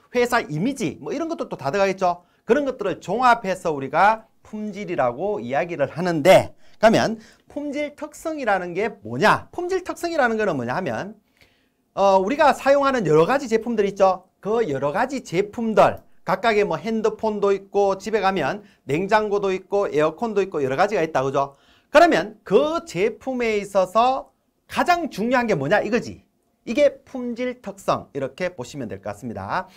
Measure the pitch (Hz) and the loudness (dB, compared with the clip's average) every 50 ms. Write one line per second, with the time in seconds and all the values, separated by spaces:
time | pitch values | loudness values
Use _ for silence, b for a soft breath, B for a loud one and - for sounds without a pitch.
0 | b b b 247 240 240 240 233 - - 151 151 185 269 277 277 226 147 - - | b b b 0 0 2 0 0 -2 -2 -4 -4 -2 -2 -2 -2 -4 -4 -6 -6
1 | - 151 185 285 330 330 330 - 247 - - - 127 139 139 202 196 196 185 190 | -8 -8 -6 -6 -6 -6 -6 -8 -8 -10 -10 -8 -6 -2 0 0 0 0 0 0
2 | 190 180 175 175 b b b b b b 214 294 285 269 254 - 208 196 156 - | 0 -2 -2 -2 b b b b b b 0 0 0 -2 -4 -4 -4 -6 -6 -6
3 | - - 170 233 254 247 233 226 233 190 180 175 - 175 156 139 131 131 139 160 | -6 -6 -2 2 4 4 4 2 0 -4 -6 -4 -4 -4 -4 -4 -6 -4 0 2
4 | 185 208 220 220 - _ _ _ _ - - 214 214 214 190 196 208 170 175 143 | 4 4 2 0 -4 _ _ _ _ -16 -12 -10 -10 -10 -10 -10 -8 -6 -2 0
5 | 131 123 120 127 175 202 208 151 113 120 131 143 175 175 170 147 139 120 - 147 | 0 0 -2 -2 -4 -4 -4 -4 -6 -4 -4 -4 -4 -4 -4 -4 -4 -4 -4 -4
6 | 180 180 170 160 139 180 185 147 110 - - b b b b b - 226 214 135 | -2 -2 0 2 6 8 8 8 8 4 -6 b b b b b 4 4 6 6
7 | 117 170 226 220 B B B B B B - 294 285 294 262 294 294 285 294 - | 4 2 -2 -6 B B B B B B -12 -10 -8 -6 -6 -6 -6 -6 -8 -12
8 | 294 302 - - - 330 320 294 269 214 202 185 180 175 170 175 214 233 226 - | -14 -14 -12 -10 -8 -8 -8 -4 0 0 0 0 0 -4 -4 -4 -4 -4 -6 -10
9 | - 107 117 127 175 214 160 - - - - - 349 359 381 370 359 - 320 - | -12 -10 -4 0 2 4 2 2 0 -8 -10 -8 -6 -4 -4 -4 -4 -6 -8 -6
10 | - 339 330 320 262 240 226 220 214 196 165 135 120 117 127 170 190 147 113 110 | -6 -4 -2 0 0 0 0 0 -2 -2 -2 -2 -4 -4 -4 -4 -4 -4 -4 -6
11 | 151 196 220 _ _ _ _ _ _ _ _ _ _ _ _ _ _ _ - - | -6 -10 -12 _ _ _ _ _ _ _ _ _ _ _ _ _ _ _ -4 0
12 | 196 196 190 190 190 196 277 294 311 277 240 - - 269 277 285 277 277 262 254 | 2 4 4 4 2 2 0 2 4 4 4 2 2 2 4 4 4 2 0 0
13 | 208 151 151 156 165 165 247 285 294 233 226 220 220 240 233 214 202 196 196 196 | 2 4 4 4 4 4 2 0 0 0 -2 -2 0 -2 -2 0 0 0 2 2
14 | 196 190 185 185 - _ _ _ - 190 220 240 226 170 139 131 131 143 147 196 | 2 2 2 0 -6 _ _ _ -6 -4 -2 0 0 -2 -2 -2 -2 -2 -2 -2
15 | 240 262 285 254 - - 160 170 208 208 - - 233 226 214 190 175 131 95 - | -2 -2 -4 -6 -8 -4 -2 -2 -2 -2 -4 -6 -4 0 4 4 4 4 4 0
16 | - _ - - - - 180 190 - 233 220 208 202 202 214 202 151 226 226 220 | -8 _ -20 -12 -6 -4 -4 -2 0 0 2 2 2 0 -2 -4 -4 -4 -4 -2
17 | 208 220 214 214 - 220 214 208 196 202 196 196 196 - - 202 202 196 190 196 | -2 -2 -2 -2 -4 -4 -2 0 0 0 0 0 -4 -4 -2 0 0 0 0 -2
18 | - 220 208 214 185 190 196 185 143 131 175 208 - b b b b - 135 160 | -4 -4 -2 0 0 0 0 0 -2 -2 -4 -6 -10 b b b b -4 -2 -2
19 | 190 190 220 214 214 208 196 202 202 196 185 185 185 - - 202 202 - - 147 | 0 2 2 2 2 2 0 0 0 -2 -4 -4 -4 -4 -2 -2 -2 0 0 0
20 | 151 156 156 156 240 226 214 202 190 190 190 156 139 127 139 139 185 208 226 190 | 0 0 0 -2 -6 -4 -2 -2 -2 -2 -2 -2 -2 -2 0 0 0 0 0 0
21 | 160 160 160 139 131 135 135 143 139 135 - b b b b b b b b 294 | -2 0 0 0 -2 0 0 -2 -2 -4 -6 b b b b b b b b 6
22 | 339 339 269 170 175 208 214 _ - - 180 233 285 302 320 339 330 - - 165 | 6 6 6 2 0 -2 -8 _ -2 2 2 4 4 2 0 -4 -6 -6 -4 -2
23 | 196 233 220 - - 269 262 247 240 226 220 208 196 - - 196 185 180 - 220 | -2 -2 -2 -4 -8 -8 -6 -4 -2 -2 -2 -2 -4 -2 0 0 0 2 2 2
24 | 233 254 262 269 - _ _ _ _ _ _ _ _ - - 220 269 339 349 349 | 2 2 2 -2 -6 _ _ _ _ _ _ _ _ -8 -2 -2 2 2 2 0
25 | 330 269 - - 202 240 262 254 240 220 202 147 135 143 202 202 - 214 226 233 | 0 -4 -6 -4 -2 0 0 0 0 0 0 -2 0 2 2 2 2 0 -2 -4
26 | 156 123 90 - _ _ _ _ _ _ _ _ _ - 233 262 294 269 277 - | -4 -4 -12 -16 _ _ _ _ _ _ _ _ _ -4 0 2 2 2 2 0
27 | _ _ - 262 247 240 240 220 254 254 240 247 - 202 190 - - - 151 - | _ _ -12 -10 -8 -8 -6 -6 -6 -6 -6 -8 -12 -14 -14 -8 -2 -2 -2 -2
28 | - - - 143 135 131 - - 185 180 180 - 123 - - 147 127 104 98 98 | -2 -8 -10 -8 -8 -8 -6 -6 -6 -6 -6 -8 -12 -12 -10 -10 -10 -10 -10 -10
29 | - 104 101 101 - 120 107 98 95 101 131 170 - b b | -10 -10 -12 -10 -10 -10 -10 -10 -8 -6 -6 -6 -6 b b